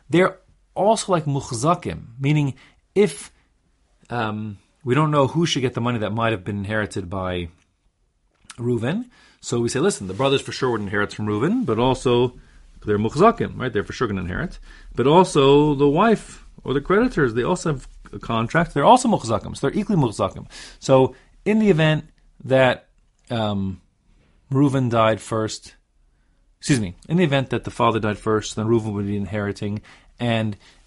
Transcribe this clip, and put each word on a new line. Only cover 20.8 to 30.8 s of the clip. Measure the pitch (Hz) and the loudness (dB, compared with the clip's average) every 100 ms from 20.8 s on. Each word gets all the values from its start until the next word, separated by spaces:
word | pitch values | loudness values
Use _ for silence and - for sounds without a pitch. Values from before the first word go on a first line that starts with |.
So | - 131 131 - _ _ | 4 4 4 0 _ _
in | - 220 | -2 2
the | 214 | 4
event | 160 156 151 - _ _ _ | 4 2 0 -4 _ _ _
that, | 120 131 131 - _ _ _ _ - | 0 4 4 2 _ _ _ _ -8
um, | 120 107 98 95 90 _ _ _ _ _ _ - | -4 -2 -2 -4 -6 _ _ _ _ _ _ -4
Reuven | 135 143 135 127 | 2 2 2 0
died | 113 110 107 | 4 4 2
first, | - 113 110 - - - _ _ _ _ _ _ _ _ | -2 -4 -4 -6 -16 -20 _ _ _ _ _ _ _ _
excuse | - 135 | -2 0
me, | 98 - - | 0 -10 -4
in | 165 | 0
the | |
event | 170 139 131 | 2 0 -2
that | 117 | -4
the | - | -6
father | - 117 110 | 0 2 2
died | 107 104 | -2 -4
first, | - 107 - - | -2 -2 -2 -6
then | 110 | 0
Reuven | 117 107 | 0 0
would | 101 101 | -6 -4
be | 101 | -6
inheriting, | 95 107 101 98 104 104 - - _ - | -6 -6 -6 -6 -6 -8 -12 -20 _ -8
and, | 120 113 110 98 _ _ | -2 -2 -2 -6 _ _